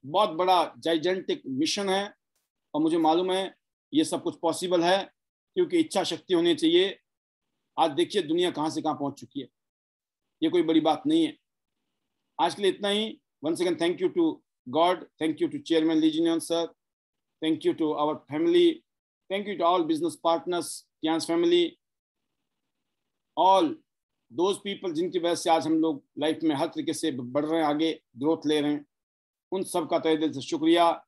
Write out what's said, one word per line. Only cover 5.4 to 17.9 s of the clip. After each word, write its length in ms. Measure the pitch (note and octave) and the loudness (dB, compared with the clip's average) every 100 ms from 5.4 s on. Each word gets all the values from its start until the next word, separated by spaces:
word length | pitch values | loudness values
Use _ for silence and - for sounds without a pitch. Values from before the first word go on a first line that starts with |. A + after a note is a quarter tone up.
| _ - | _ -2
क्योंकि 240 | F3 F3 | 0 2
इच्छा 240 | D#3 G3+ | 0 0
शक्ति 300 | E3+ E3+ _ | -2 -6 _
होनी 220 | F3 E3+ D3+ | 2 2 2
चाहिए। 420 | D#3+ E3+ F#3+ - _ _ _ _ _ _ _ - | 2 2 2 -4 _ _ _ _ _ _ _ -2
आज 140 | D#3+ | 0
देखिए 300 | C#3+ D#3+ G3+ | 0 -2 -2
दुनिया 300 | D#3 E3+ F3 | -2 0 -2
कहाँ 180 | C#3+ D#3 | -2 -4
से 120 | D3+ | -4
कहाँ 140 | D#3+ C#3+ | -6 -4
पहुँच 240 | C#3 C#3 | -6 -8
चुकी 220 | C3+ C#3 | -14 -14
है, 60 | B2 _ _ _ _ _ _ _ _ _ | -14 _ _ _ _ _ _ _ _ _
ये 80 | D#3+ | 0
कोई 120 | F3 | 2
बड़ी 180 | D#3+ D#3+ | 2 2
बात 240 | D3+ D#3 D3 | 2 0 0
नहीं 180 | D#3+ D#3 | 0 0
है। 120 | - _ _ _ _ _ _ _ _ _ - | -4 _ _ _ _ _ _ _ _ _ -2
आज 160 | E3 E3 | -2 0
के 60 | |
लिए 100 | G3+ | -2
इतना 180 | F#3 G3+ | 0 -2
ही। 300 | G3+ A3 - _ _ | -2 -4 -8 _ _
Once 160 | D3 E3 | -6 -2
again, 160 | F3+ D#3 | -2 0
thank 260 | E3+ F3 | -2 0
you 60 | F3+ | -2
to 160 | E3+ E3 - _ _ - | 0 0 -2 _ _ -4
God, 320 | C#3+ E3+ F3+ - _ | 2 2 2 -6 _
thank 220 | D#3+ D3+ | -4 -2
you 60 | D#3+ | -4
to 100 | C#3+ | -6
Chairman 380 | - E3 D#3+ D#3+ | 0 2 2 2
Lee 120 | D#3+ | 2
Jin 160 | D#3 E3+ | 2 0
Young 120 | E3 | 0
sir, 200 | - E3+ E3 _ _ _ _ _ _ _ | -2 -4 -4 _ _ _ _ _ _ _
thank 240 | D#3+ D#3 E3 | -2 0 0
you 80 | |
to 160 | E3 D#3 | 0 -2